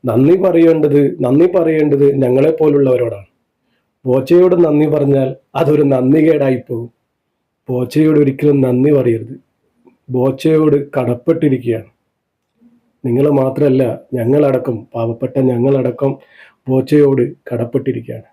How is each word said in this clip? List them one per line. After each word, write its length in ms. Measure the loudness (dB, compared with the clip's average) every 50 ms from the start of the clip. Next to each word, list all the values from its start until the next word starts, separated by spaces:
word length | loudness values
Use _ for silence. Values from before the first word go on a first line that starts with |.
| -4 -2
നന്ദി 260 | 0 2 2 2 2 2 2
പറയേണ്ടത്, 560 | 0 2 4 4 4 4 2 0 0 2 2 0 0 -2 -2 -2
നന്ദി 220 | 0 2 2 2 2 2
പറയേണ്ടത് 520 | 0 0 0 0 0 0 0 2 2 2 2 2 0 0
ഞങ്ങളെ 280 | 0 2 2 2 0 0 0
പോലുള്ളവരോടാണ്. 680 | 0 2 2 2 2 2 2 0 -2 -4 -6 -10 -16 _ _ _ _ _ _ _ _ _ _ _ _ _ _ _ _ -2
ബോച്ചയോട് 480 | -2 -2 0 2 4 4 4 4 4 2 2
നന്ദി 220 | 2 2 0 0 0 0
പറഞ്ഞാൽ 360 | 0 0 0 0 0 0 -2 -6 -10 _ _ _ -4
അതൊരു 240 | -2 0 2 2 2 2 0
നന്ദി 260 | 0 2 2 2 2 4 2
കേടായി 320 | 2 2 0 0 -2 -4 -6 _
പോകും. 220 | -10 -10 -10 -12 _ _ _ _ _ _ _ _ _ _ _ _ _ _ _ -8
ബോച്ചയോട് 480 | -6 -6 -6 -4 -2 0 0 2 2 2 2
ഒരിക്കലും 340 | 0 0 0 0 0 2 2 0
നന്ദി 260 | 0 0 0 2 2 2 2
പറയരുത്. 380 | 2 0 -2 -2 -6 -12 -18 -20 _ _ _ _ _ _ _ _ _ _ _ _ _ -8 -4
ബോച്ചയോട് 600 | -2 -2 -2 -2 -2 -2 0 2 2 2 2 2 0 -2 -4 -6
കടപ്പെട്ടിരിക്കുകയാണ്. 960 | -4 -4 -4 -4 -4 -2 -4 -2 0 0 -2 -2 -2 -2 -4 -6 -6 -6 -14 _ _ _ _ _ _ _ _ _ _ _ _ _ _ _ _ _ _ _ _ _ _ -6
നിങ്ങൾ 200 | -4 -2 0 0 0 2 0
മാത്രമല്ല, 420 | 0 -2 -2 -2 0 0 2 0 0 -2 -4 -8 -12 _ -6 -4
ഞങ്ങളടക്കം, 600 | -2 0 2 2 2 2 0 -2 -4 -4 -8 -8 -10 _ _
പാവപ്പെട്ട 400 | -6 -6 -6 -6 -6 -8 -6 -4 -2 -2 0
ഞങ്ങളടക്കം 600 | 0 0 0 0 0 0 0 -4 -4 -2 -4 -4 -4 -6 _ _ _ -20 -20 -20 _ _ _ -2
ബോച്ചയോട് 540 | -2 -2 0 2 2 2 4 4 2 0 -2 -2 -4 _ _ -10
കടപ്പെട്ടിരിക്കുകയാണ്. 800 | -8 -6 -6 -4 -6 -6 -4 -4 -6 -8 -10 -12 -14 -16 -16 _